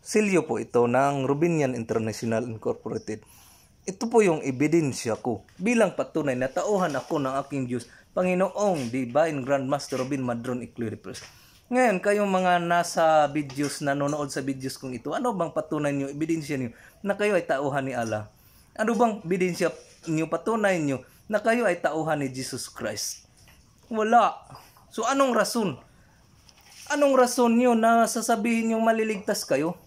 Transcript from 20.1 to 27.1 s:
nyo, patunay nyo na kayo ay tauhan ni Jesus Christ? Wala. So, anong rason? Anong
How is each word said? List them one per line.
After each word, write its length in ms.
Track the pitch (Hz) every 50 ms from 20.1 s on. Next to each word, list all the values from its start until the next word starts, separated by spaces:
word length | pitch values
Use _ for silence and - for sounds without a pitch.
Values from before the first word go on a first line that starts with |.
nyo, 160 | 160 156 160
patunay 560 | 156 165 170 - - 220 226 208 202 190 175 156
nyo 240 | 143 135 123 - - - _ _ _
na 80 | 214 202
kayo 260 | 202 226 226 240 233
ay 140 | 202 175 175
tauhan 420 | - 160 147 160 156 160 156 147
ni 80 | 143 131
Jesus 380 | 127 131 131 - - 120 -
Christ? 640 | - - - 117 107 107 104 - - - - _ _ _ _ - - - _ - _ _ _ _
Wala. 480 | _ 233 220 214 214 226 240 214 175 - - - - - - - - _ - - _
So, 160 | - - 220
anong 280 | 233 269 277 277 269 240
rason? 440 | 226 196 - - 240 220 185 135 - - _ _ _ - _ _ _ _ _ _ _ _ - _ _ _ - - - - -
Anong 240 | 294 294 294 277